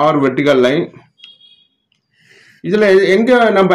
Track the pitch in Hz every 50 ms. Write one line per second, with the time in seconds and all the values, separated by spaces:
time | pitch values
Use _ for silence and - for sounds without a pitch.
0 | 147 156 151 147 135 135 123 135 143 143 143 131 123 123 139 165 175 - - -
1 | _ _ _ _ - - - _ _ _ _ _ _ _ _ _ _ _ _ _
2 | _ _ _ _ _ _ _ _ _ _ _ _ - 165 190 214 214 202 190 190
3 | 196 170 190 202 226 254 254 240 233 214 202 196 196 180 175